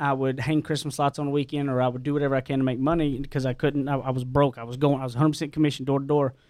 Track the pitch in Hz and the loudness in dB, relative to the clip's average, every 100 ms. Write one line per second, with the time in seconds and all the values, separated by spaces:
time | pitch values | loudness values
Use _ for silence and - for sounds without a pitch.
0 | 143 135 131 135 123 156 147 147 147 - | 0 0 0 0 0 0 0 -4 -4 -2
1 | 143 156 143 143 135 147 139 127 127 127 | -2 -2 -2 -2 -2 -4 -2 0 0 -2
2 | 135 143 139 135 127 135 127 113 139 170 | -2 0 0 0 0 0 0 0 0 2
3 | 147 131 143 143 131 123 147 143 139 135 | 0 -2 -4 -2 -2 0 0 0 0 -2
4 | 131 127 127 139 143 117 117 127 143 135 | -2 -4 0 4 4 0 -10 0 2 2
5 | 131 120 156 151 147 156 151 - 135 139 | -2 2 2 2 -4 0 0 0 0 0
6 | 139 147 135 - | 2 2 2 -4